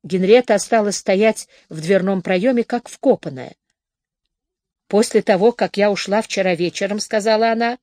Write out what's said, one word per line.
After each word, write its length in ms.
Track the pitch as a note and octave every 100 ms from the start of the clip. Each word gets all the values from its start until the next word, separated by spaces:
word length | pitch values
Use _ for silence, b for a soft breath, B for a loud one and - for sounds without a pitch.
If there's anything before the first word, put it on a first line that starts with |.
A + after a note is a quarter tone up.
Генриетта 520 | E3 F3+ F#3+ A#3+ B3
осталась 420 | G3+ - A3+ G#3 -
стоять 500 | - F#3+ A3 G#3+ - b b
в 120 | D#3+
дверном 400 | D#3+ G3 F#3 G3
проёме, 420 | F#3 F#3 A#3 A#3+
как 260 | A3+ A#3+ -
вкопанная. 640 | - C#4+ G3+ D#3 C3 B2 - _ _ _ _ _ _ _ _ _ _ _ _ _
"После 340 | G3+ A#3 G#3+
того, 300 | G#3 F#3+ A3
как 260 | A#3 F#3+ G3
я 140 | G#3
ушла 300 | G3 - G3+
вчера 340 | - - F#3
вечером, — 440 | E3 F3 - G3 G#3
сказала 520 | - G#3+ G#3 A3 A3+
она, — 280 | A3+ A#3 B3